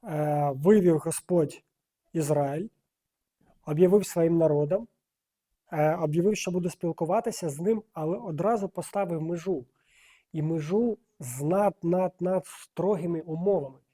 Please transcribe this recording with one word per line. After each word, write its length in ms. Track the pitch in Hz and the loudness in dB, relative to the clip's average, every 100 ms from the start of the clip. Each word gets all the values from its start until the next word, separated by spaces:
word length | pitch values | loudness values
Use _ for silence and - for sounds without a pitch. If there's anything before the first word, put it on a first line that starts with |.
Е, 460 | 226 156 151 147 143 | -6 -2 0 0 0
вивів 440 | 135 160 214 180 160 | 0 4 6 6 2
Господь 640 | 165 160 - 180 143 - _ _ _ _ _ | 0 -8 0 0 0 -4 _ _ _ _ _
Ізраїль, 560 | 165 147 147 139 147 214 _ _ _ _ _ _ _ _ _ - | -6 0 0 0 -4 -8 _ _ _ _ _ _ _ _ _ -6
об'явив 400 | 151 180 202 180 | 4 6 6 2
своїм 320 | - 165 170 | 0 2 4
народом, 500 | 160 147 147 190 233 _ _ _ _ _ _ _ _ | 4 4 2 -2 -4 _ _ _ _ _ _ _ _
е, 240 | 160 151 170 | 0 2 2
об'явив, 400 | 156 156 180 214 | 0 2 2 0
що 140 | - | -2
буде 200 | 180 175 | -2 -4
спілкуватися 760 | - 170 160 160 202 226 - 170 | -4 -6 -2 0 0 -2 -6 -6
з 120 | 139 | -4
ним, 220 | 175 226 - | -2 -2 -4
але 240 | - 156 196 | -6 -4 -4
одразу 520 | 233 151 190 233 190 | -6 -2 0 0 -2
поставив 540 | - - 202 185 165 | -8 -6 -4 -2 -4
межу. 420 | 160 175 190 165 120 _ _ _ _ _ _ | -4 -6 -4 -4 -6 _ _ _ _ _ _
І 100 | 160 | -4
межу 560 | 156 165 151 202 240 208 _ _ | -2 -2 0 0 0 -2 _ _
з 240 | 127 123 | -12 -6
над, 320 | 147 185 208 - | 0 2 2 0
над, 300 | 170 180 185 - | 0 0 0 -2
над 260 | 175 185 185 | -2 -2 -4
строгими 760 | - - - 180 196 170 165 | -20 -16 -4 -2 0 -2 -6
умовами. 580 | 165 160 185 190 139 131 _ | -6 -4 0 0 -2 -14 _